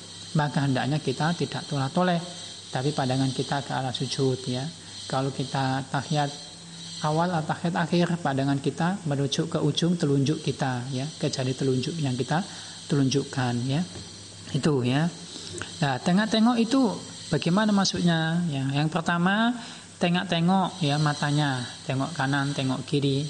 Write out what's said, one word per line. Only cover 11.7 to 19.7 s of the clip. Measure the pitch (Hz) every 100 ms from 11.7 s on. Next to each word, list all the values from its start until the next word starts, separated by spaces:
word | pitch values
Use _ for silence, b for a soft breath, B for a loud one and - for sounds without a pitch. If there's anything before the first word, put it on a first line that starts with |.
| 131 127 170
yang | 139 123
kita | 131 156 202 B B B -
telunjukkan, | 147 135 139 135 - 127 120 127
ya. | 143 180 - - - - - - 147
Itu, | 160 143
ya. | 123 135 170 - - B B B B -
Nah, | 143 127
tengok-tengok | - 180 220 220 226 240
itu | 226 269 240 175 - - -
bagaimana | 147 - 185 214
maksudnya? | 202 185 180 175 165 160 170 175
Ya, | 139 135
yang | 139 156
pertama, | 165 160 170 175 202 226 247 B